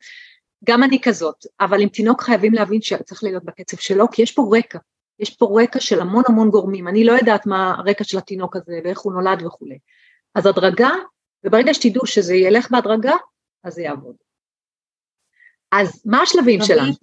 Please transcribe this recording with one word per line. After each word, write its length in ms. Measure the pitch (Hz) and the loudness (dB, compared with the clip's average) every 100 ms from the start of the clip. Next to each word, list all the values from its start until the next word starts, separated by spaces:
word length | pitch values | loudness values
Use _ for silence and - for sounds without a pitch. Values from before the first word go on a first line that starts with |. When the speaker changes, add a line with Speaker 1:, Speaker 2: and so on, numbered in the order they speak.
| - - - _ _ _ | -12 -20 -20 _ _ _
Speaker 1:
גם 200 | - 240 | 0 2
אני 180 | 269 262 | 4 2
כזאת, 440 | 254 185 160 - - - | 0 -2 -4 -8 -14 -6
אבל 220 | 190 196 | 0 2
עם 80 | 202 | 0
תינוק 320 | - 220 240 | 0 0 0
חייבים 320 | - 220 214 | 0 0 2
להבין 280 | 226 190 220 | 0 0 -2
שצריך 420 | - 240 - 185 | -4 -6 -8 -10
להיות 200 | 208 185 | -8 -8
בקצב 340 | 170 - 185 180 | -10 -16 -16 -10
שלו, 320 | - 196 226 | -2 2 2
כי 100 | - | 2
יש 100 | 233 | 0
פה 180 | - 220 226 | 0 2 0
רקע, 220 | - 165 - _ _ - | 0 -10 -20 _ _ -12
יש 100 | 208 | -10
פה 320 | - 220 214 | -2 0 2
רקע 160 | 233 262 | 2 0
של 220 | - 226 | -2 -2
המון 220 | 180 214 254 | 0 0 2
המון 220 | 220 220 | 4 4
גורמים, 380 | 202 185 196 175 | 2 0 -4 -2
אני 160 | 208 | 2
לא 80 | 226 | 4
יודעת 340 | 247 233 202 202 | 4 2 0 0
מה 300 | 190 185 180 | -2 -2 -2
הרקע 260 | 180 202 | -2 -2
של 140 | 208 190 | -4 -8
התינוק 380 | - 190 180 190 | -8 -10 -8 -10
הזה, 240 | 175 170 | -12 -10
ואיך 160 | 170 185 | -8 -6
הוא 140 | 208 | -6
נולד 300 | 180 190 180 170 | -4 -2 -2 -6
וכולי. 320 | - 147 135 _ _ _ _ _ - | -14 -18 -20 _ _ _ _ _ 0
אז 100 | 190 | 0
הדרגה, 460 | 185 185 180 254 359 370 _ _ _ | 2 2 2 0 0 -8 _ _ _
וברגע 300 | 196 220 262 | 0 2 2
שתדעו 320 | 302 233 247 - | 2 0 0 -2
שזה 300 | - 175 185 | -2 0 2
ילך 360 | 185 220 254 | 4 2 2
בהדרגה, 440 | 247 202 220 247 330 - _ _ _ | -2 0 -2 0 -2 -4 _ _ _
אז 100 | 180 | -16
זה 80 | 165 | -12
יעבוד. 340 | 156 139 127 117 _ _ _ _ _ _ _ _ _ _ _ _ _ _ _ | -10 -10 -16 -20 _ _ _ _ _ _ _ _ _ _ _ _ _ _ _
אז 320 | 196 196 - 208 | -2 -2 -4 -2
מה 160 | 247 | 0
השלבים 400 | 359 349 247 196 | 2 2 4 2
Speaker 2:
רבית, 60 | 208 | 2
Speaker 1:
שלנו? 260 | 160 139 143 | 2 2 -2